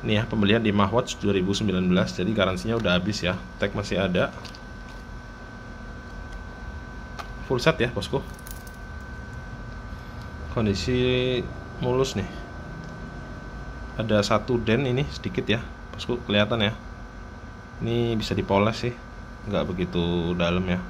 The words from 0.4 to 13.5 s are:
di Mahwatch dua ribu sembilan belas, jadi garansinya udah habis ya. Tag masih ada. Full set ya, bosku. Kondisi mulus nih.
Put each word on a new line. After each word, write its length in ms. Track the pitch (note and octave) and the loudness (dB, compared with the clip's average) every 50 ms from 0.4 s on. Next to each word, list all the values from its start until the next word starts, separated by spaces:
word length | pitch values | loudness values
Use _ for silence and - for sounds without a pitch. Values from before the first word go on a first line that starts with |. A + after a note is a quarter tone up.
| G2+ G2 A2 A#2 | 6 6 6 6
di 80 | A2 G#2+ | 6 4
Mahwatch 480 | G2+ G2+ G2+ F#2+ A2 A#2+ B2+ - - - | 4 4 4 4 4 2 2 2 -6 -2
dua 160 | - G2+ G2 | 0 2 2
ribu 160 | G2 F2+ F#2 | 4 2 2
sembilan 320 | G2+ G2+ A2 G#2 F#2 F#2 | 2 2 2 2 2 4
belas, 320 | F#2 F#2 F2+ F#2 G2+ F2+ - | 4 6 6 6 4 2 0
jadi 160 | - F2+ G#2 | 0 0 0
garansinya 480 | A2+ G#2+ F#2+ F#2+ F#2+ F#2 - A2 A#2 A#2 | 4 4 4 4 2 0 0 0 0 2
udah 160 | A2 F#2 F2+ | 4 4 4
habis 320 | F2+ F2+ G#2 G#2 - - | 4 4 2 -2 0 0
ya. 80 | F2 F2+ - - - - - | 0 0 0 -4 -10 -4 -2
Tag 160 | G2+ G2+ - | -2 0 0
masih 320 | G#2 G2+ - G#2+ F2+ G2 | -2 -2 0 2 2 2
ada. 240 | F#2+ F2+ F2+ C3 - - - - - - - - - - - - - - - - - - - - - - - - - - - - - - - - - - - - - - - - - - - - - - - - - - - - - - - - - - - - - - - - - | 2 4 2 2 2 -2 -8 -12 -12 -12 -12 -12 -12 -12 -12 -12 -12 -12 -12 -12 -12 -12 -12 -12 -12 -14 -14 -14 -12 -12 -12 -12 -12 -12 -12 -12 -12 -12 -12 -12 -10 -10 -10 -10 -8 -10 -10 -10 -10 -10 -10 -10 -10 -10 -10 -10 -10 -10 -10 -10 -10 -8 -8 -8 -8 -8 -10 -2 0
Full 80 | C3 B2 | 0 6
set 240 | - E3 D#3+ - | 6 4 6 6
ya, 80 | A2+ B2 | 2 0
bosku. 320 | - B2+ - - - C#3 - - - - - - - - - - - - - - - - - - - - - - - - - - - - - - - - - - - - - - - - - - - - - - - | 2 -2 -2 0 -2 -2 -2 -4 -10 -10 -10 -10 -10 -10 -10 -12 -12 -12 -12 -10 -10 -10 -10 -10 -10 -10 -10 -10 -10 -10 -10 -10 -10 -10 -10 -10 -10 -10 -10 -10 -10 -10 -12 -12 -12 -10 -10 -10 -10 -10 -10 -4 0
Kondisi 880 | B2+ A2 G#2 G2 - - - B2 B2 B2 B2 B2+ B2+ B2+ B2+ B2+ A#2+ A#2+ - - - - - - - | 2 4 4 4 2 2 2 4 4 4 4 4 4 4 2 2 0 -2 -4 -8 -10 -10 -10 -6 -2
mulus 320 | - B2 B2 C3 C3+ C3 - | 0 2 4 4 4 4 2
nih. 320 | G#2 F#2 - - - - - - - - - - - - - - - - - - - - - - - - - | -2 -2 -2 -6 -10 -10 -10 -10 -10 -10 -10 -10 -10 -10 -10 -10 -10 -10 -10 -10 -10 -10 -10 -10 -10 -10 -10